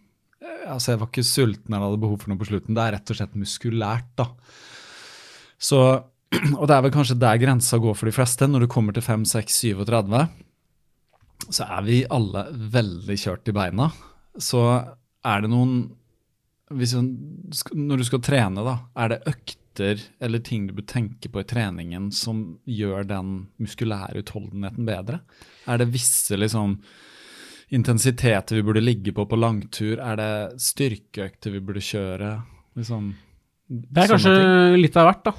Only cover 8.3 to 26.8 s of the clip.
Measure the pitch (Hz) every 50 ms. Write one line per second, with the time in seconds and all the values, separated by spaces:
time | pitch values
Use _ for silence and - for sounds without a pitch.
8.3 | - - 135 135 143 127 120 120 - 123 110 104 101 120 117 - 113 110 110 -
9.3 | - 113 104 - - - - 113 98 95 101 104 117 113 101 98 110 127 160 165
10.3 | - - - _ _ _ _ _ _ _ _ _ _ _ _ _ _ _ _ _
11.3 | _ - - - - - - - 90 95 101 107 120 123 131 120 - 127 107 95
12.3 | 92 98 95 - - 120 110 104 113 123 110 98 87 87 98 101 101 98 - 101
13.3 | 87 - - 110 101 101 95 87 87 104 139 160 - - - - _ _ _ _
14.3 | - 202 - - - 120 117 120 123 123 - - - - _ _ _ _ - 123
15.3 | 104 101 107 107 120 123 123 131 127 123 120 123 - - _ _ _ _ _ _
16.3 | _ _ _ _ _ _ _ - 147 131 123 117 123 123 123 131 127 127 139 151
17.3 | 175 - - - 151 - - - 170 156 143 143 139 127 123 120 135 127 123 -
18.3 | 143 131 110 92 95 98 110 127 131 123 - - _ 120 117 110 - - - 151
19.3 | - - _ - - - _ _ _ - 98 101 107 101 - - _ _ 127 117
20.3 | 113 117 117 - 123 107 101 98 98 101 104 - - 123 113 98 123 - - -
21.3 | - 101 95 - 120 120 110 98 87 87 85 85 85 92 98 101 98 - - 117
22.3 | 113 110 110 82 85 - _ 139 117 104 107 98 95 98 101 98 104 95 92 95
23.3 | 95 92 95 - _ - 113 101 - - 117 110 107 98 95 - - 101 101 -
24.3 | - 107 101 101 98 101 98 98 113 113 117 110 101 90 95 117 143 175 - _
25.3 | _ _ - - - _ - - 123 120 123 120 120 123 - - - - - -
26.3 | 104 98 104 107 117 110 104 101 98 101